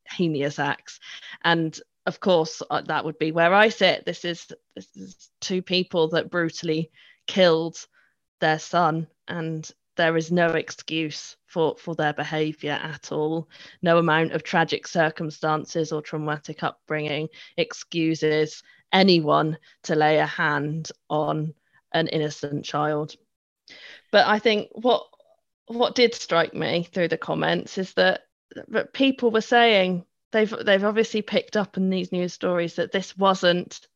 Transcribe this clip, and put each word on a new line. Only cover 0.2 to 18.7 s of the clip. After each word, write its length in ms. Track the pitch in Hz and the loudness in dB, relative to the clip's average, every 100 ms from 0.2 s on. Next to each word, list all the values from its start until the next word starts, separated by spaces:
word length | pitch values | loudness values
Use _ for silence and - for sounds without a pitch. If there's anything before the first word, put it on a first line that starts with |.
| 170 147 143 147 | 0 0 -2 -2
acts." 400 | 143 - - - - - - - | -4 -4 -8 -20 -18 -18 -18 -4
And 340 | 170 170 160 - - _ - | 0 2 0 -6 -16 _ -10
of 140 | - | -4
course, 420 | 202 175 160 - - | 2 2 2 -6 -6
uh, 120 | 147 | -6
that 220 | - 156 | -4 -4
would 140 | 156 156 | -6 -4
be 140 | 156 | -4
where 200 | 165 170 | 2 4
I 160 | 196 220 | 6 4
sit. 360 | 220 185 - - | 4 2 2 -4
This 180 | 170 | -8
is, 220 | 175 165 - - _ - | -8 -8 -12 -20 _ -20
this 120 | - | -20
is 360 | 196 190 - - _ | -18 -18 -20 -20 _
two 200 | - 185 | -6 -6
people 460 | - 180 180 175 160 | -2 -2 0 0 2
that 200 | 165 - | 0 -2
brutally 600 | 180 165 - 170 156 160 _ _ _ - | -2 -2 -4 -4 -2 -4 _ _ _ -4
killed 580 | 196 180 160 165 - - _ _ _ _ _ | 4 6 6 0 -8 -18 _ _ _ _ _
their 200 | 160 156 | 0 0
son, 480 | - 175 165 160 160 _ - | 0 2 2 0 -6 _ -12
and 420 | 175 160 160 156 - _ - | -8 -6 -8 -10 -18 _ 0
there 200 | 165 165 | 2 2
is 140 | 160 | 0
no 160 | 175 170 | 2 2
excuse 840 | 160 - - - 160 156 - - - _ | 0 -4 -12 -8 -4 -4 -8 -14 -20 _
for, 280 | 175 156 - | 0 0 0
for 180 | - 165 | -8 -2
their 160 | 151 | -2
behaviour 640 | 147 151 156 156 156 147 143 | -2 -4 -2 -2 -4 -6 -6
at 300 | 156 147 - | -6 -12 -8
all. 380 | 151 151 160 160 - - - | -4 -2 -4 -6 -16 -20 -4
No 160 | 175 170 | 4 4
amount 340 | 170 156 165 | 6 2 2
of 100 | 160 | -2
tragic 420 | - 180 160 - - | -2 0 2 -2 -4
circumstances 1040 | 170 156 - 160 - 156 156 - 165 156 | 0 0 0 -8 -4 -2 -2 -2 -4 -4
or 100 | 156 | -4
traumatic 640 | 151 156 151 151 - 156 | -6 -6 -6 -6 -8 -6
upbringing 640 | 160 - _ 151 151 143 156 - - - | -6 -6 _ -4 -4 -4 -6 -10 -10 -4
excuses 1080 | 165 - - 170 160 156 156 151 151 - - | -4 -4 -8 -2 0 0 2 2 0 -4 -20